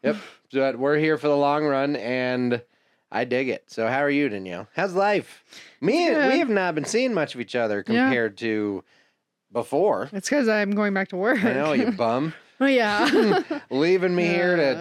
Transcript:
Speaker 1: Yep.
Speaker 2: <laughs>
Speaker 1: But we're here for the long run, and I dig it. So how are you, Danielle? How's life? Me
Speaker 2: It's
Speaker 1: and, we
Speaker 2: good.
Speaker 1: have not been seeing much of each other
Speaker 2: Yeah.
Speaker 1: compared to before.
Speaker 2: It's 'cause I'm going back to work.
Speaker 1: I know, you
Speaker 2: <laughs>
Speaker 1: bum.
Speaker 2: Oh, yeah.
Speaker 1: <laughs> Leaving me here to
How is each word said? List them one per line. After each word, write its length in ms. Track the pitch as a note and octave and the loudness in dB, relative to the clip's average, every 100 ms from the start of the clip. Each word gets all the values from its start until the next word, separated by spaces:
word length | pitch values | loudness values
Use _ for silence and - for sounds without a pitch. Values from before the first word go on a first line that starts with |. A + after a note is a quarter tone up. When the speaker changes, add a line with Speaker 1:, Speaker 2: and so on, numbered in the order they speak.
Speaker 1:
Yep. 140 | C3+ G#3+ | -4 -4
Speaker 2:
<laughs> 40 | - - _ | -8 -20 _
Speaker 1:
But 240 | C3+ C3+ A#2+ | 0 0 0
we're 200 | C#3 D3+ | 0 2
here 180 | D#3 D3+ | 2 0
for 100 | D3 | 2
the 60 | C#3+ | 2
long 300 | C#3+ D3+ D3+ | 2 2 0
run, 300 | C3+ C#3+ C#3 | 0 0 -2
and 680 | A2+ B2+ B2+ B2+ B2 A#2+ - _ _ _ - | -2 -2 -2 0 0 -2 -6 _ _ _ -8
I 120 | G#2+ | -4
dig 260 | B2 B2 C3 | -2 -2 -2
it. 140 | - - | -4 -8
So 160 | - A2+ | -4 -2
how 100 | C3 | 0
are 80 | C#3+ | 0
you, 180 | C#3+ C#3 | 0 0
Danielle? 380 | G2+ F#2 F2 - - | -4 -8 -10 -8 -6
How's 180 | F#3+ | -2
life? 500 | F3+ G3+ G3 - - _ - - - | 0 0 0 -4 -14 _ -20 -20 -6
Me 240 | D#3 D#4 E4+ | 0 2 2
Speaker 2:
It's 100 | D#4 | 2
Speaker 1:
and, 120 | C4+ | 2
we 60 | |
Speaker 2:
good. 60 | D4+ | 2
Speaker 1:
have 80 | C#4 | 2
not 240 | G3 F3+ D#3 | 0 0 -2
been 100 | C#3 | -2
seeing 260 | A3+ C4 | 0 0
much 220 | G3 C#3+ | 0 -2
of 80 | B2+ | -6
each 140 | A2 B2 | -6 -2
other 280 | A2+ G2+ G2 | 0 -2 -2
Speaker 2:
Yeah. 160 | A#2 C3+ | 0 2
Speaker 1:
compared 320 | B2+ A2 G2 | 0 -2 -2
to 460 | A#2 G#2+ G#2 F#2+ - _ _ _ _ _ _ | -2 -2 -2 -4 -10 _ _ _ _ _ _
before. 580 | A#2+ A2+ C#3+ G3+ G#2 C3+ | -8 -2 0 0 0 -4
Speaker 2:
It's 160 | G3 - | -8 -2
'cause 180 | D4 A3+ | 0 2
I'm 240 | G#3+ G3+ | 0 0
going 220 | G#3 G#3 | -2 0
back 140 | F#3+ F#3+ | -2 -4
to 60 | F#3 | -2
work. 260 | G#3+ C4 | 0 0
Speaker 1:
I 100 | A3+ | 0
know, 200 | C3 D3+ | 0 0
you 180 | C#3+ A#3 | 0 0
Speaker 2:
<laughs> 60 | F#3+ | 0
Speaker 1:
bum. 380 | A#2 B2 D#3+ - - - | 0 0 -2 -6 -14 -2
Speaker 2:
Oh, 60 | C4+ | 2
yeah. 720 | B3+ G#3+ G#3 C#4+ G#4 G#4+ F4+ - D4 | 2 2 2 2 4 4 2 0 -8
Speaker 1:
<laughs> 80 | - | -4
Leaving 440 | C3 E3+ F#3 F#3 F3+ | 0 2 2 2 0
me 100 | E3+ | 0
here 280 | F3 F3+ F3 | 2 2 2
to 220 | C#3 C3 | 2 0